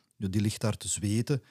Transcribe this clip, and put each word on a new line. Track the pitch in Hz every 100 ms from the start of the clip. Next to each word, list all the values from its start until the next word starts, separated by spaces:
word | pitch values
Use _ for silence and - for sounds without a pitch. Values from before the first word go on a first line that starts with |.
| _ -
Ja, | 98
die | 98
ligt | 104 -
daar | 110 104
te | -
zweten, | - 101 107 117 143 -